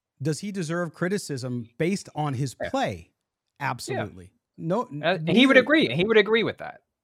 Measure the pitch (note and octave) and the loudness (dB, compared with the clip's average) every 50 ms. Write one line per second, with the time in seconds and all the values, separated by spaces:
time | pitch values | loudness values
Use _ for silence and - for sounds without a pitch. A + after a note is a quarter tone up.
0 | _ _ _ _ C3+ D#3 D3+ - - G#3 G3 G3 F3 D3 E3 F3 F3 E3 - - | _ _ _ _ -4 -4 -4 -4 -6 -8 -8 -6 -6 -4 -4 -4 -4 -6 -6 -6
1 | E3+ F3+ G3+ G3 - - D3 B2+ A#2 B2+ B2 B2 A#2 - _ - D#3+ F3 G3+ F#3+ | -4 -4 -2 -4 -4 -6 -8 -8 -6 -6 -6 -8 -8 -10 _ -4 -2 -2 -2 -4
2 | - - - - D3+ D3 C3+ A#2 C#3 C3 - - A2+ F#2+ - C4+ B3+ D#3 G#2 E2 | -6 -8 -8 -6 -4 -4 -2 -4 -4 -6 -6 -8 -8 -6 -2 -2 -2 -2 -4 -8
3 | E2 - _ _ _ _ _ _ _ _ _ _ C#3+ C3+ C3 B2 - - - - | -12 -18 _ _ _ _ _ _ _ _ _ _ -6 -6 -6 -6 -8 -8 -6 -6
4 | A#2+ G2 - F#2 F2 F#2+ _ _ _ _ _ - E3+ D#3+ F3+ A3+ A#3+ - C#3+ D3 | -6 -8 -10 -14 -20 -20 _ _ _ _ _ -10 -4 -2 -2 -2 -2 -4 -8 -4
5 | D3 D#3+ F#3 F3+ D#3 E3 D#3+ A3 C4 C4 C4+ C4 B3+ - D4 D#4+ C4+ - A#2+ D3+ | -2 -2 -2 -2 0 2 4 6 6 8 8 6 6 6 4 4 4 2 2 0
6 | F3+ A3 A3+ A3 G3+ G#3 A3 A#3 G#3 C3+ G2 - D#2+ D2+ - - _ _ _ _ | 0 4 4 4 4 4 2 2 2 0 -2 -6 -10 -14 -14 -16 _ _ _ _